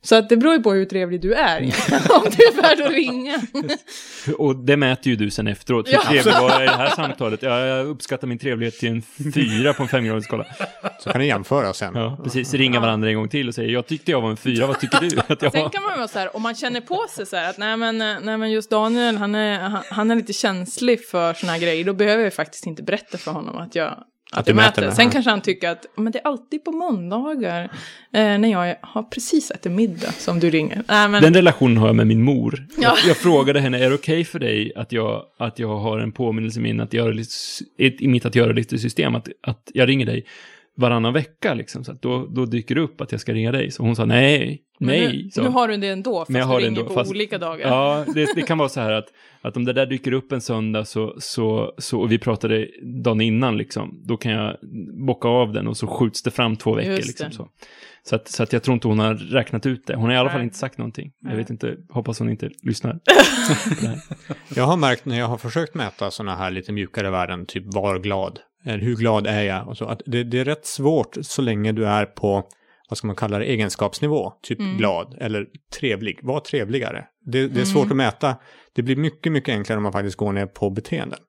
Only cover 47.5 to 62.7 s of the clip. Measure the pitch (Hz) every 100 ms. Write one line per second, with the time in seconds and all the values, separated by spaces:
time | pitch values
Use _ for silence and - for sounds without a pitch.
47.5 | 160 131 127 143 147 147 151 147 165 139
48.5 | 160 139 139 110 107 107 _ - _ 120
49.5 | 123 123 123 131 131 135 131 131 131 -
50.5 | 113 110 110 104 107 110 - - - 110
51.5 | 110 110 - - 117 107 113 - 107 113
52.5 | 110 110 - 120 127 120 110 113 110 127
53.5 | 107 107 107 107 - - 117 120 110 107
54.5 | - - - - - 131 120 120 120 113
55.5 | 107 107 110 113 - 117 - 120 - 120
56.5 | 110 113 110 110 98 113 123 151 - -
57.5 | _ - - - - - 113 - - 113
58.5 | 117 - 120 113 107 110 110 - 127 113
59.5 | 113 135 127 - 113 113 127 131 135 120
60.5 | - 131 - 117 - 147 _ - 113 113
61.5 | 113 120 - - 123 113 113 113 110 -
62.5 | - -